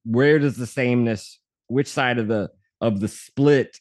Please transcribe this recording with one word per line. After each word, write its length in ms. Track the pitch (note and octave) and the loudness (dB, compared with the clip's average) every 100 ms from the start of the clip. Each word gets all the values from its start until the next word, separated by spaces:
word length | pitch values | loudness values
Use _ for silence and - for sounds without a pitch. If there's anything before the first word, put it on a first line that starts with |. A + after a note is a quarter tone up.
where 340 | A2+ A#2 C#3+ D3+ | -4 2 4 4
does 180 | C#3+ A#2+ | 2 -4
the 100 | A#2+ | -8
sameness, 720 | - B2 B2 A#2+ G#2+ - - _ _ - | -4 0 0 0 -4 -10 -20 _ _ -6
which 220 | B2 C#3 | -4 -2
side 300 | - C3 A#2+ | -2 -2 -2
of 100 | G#2+ | -2
the, 220 | A2 F#2+ _ _ - | -4 -4 _ _ -6
of 200 | A2+ G2+ | -4 -2
the 80 | G2+ | -4
split 720 | - - - C#3+ C#3+ - - | -8 -12 0 4 4 2 -8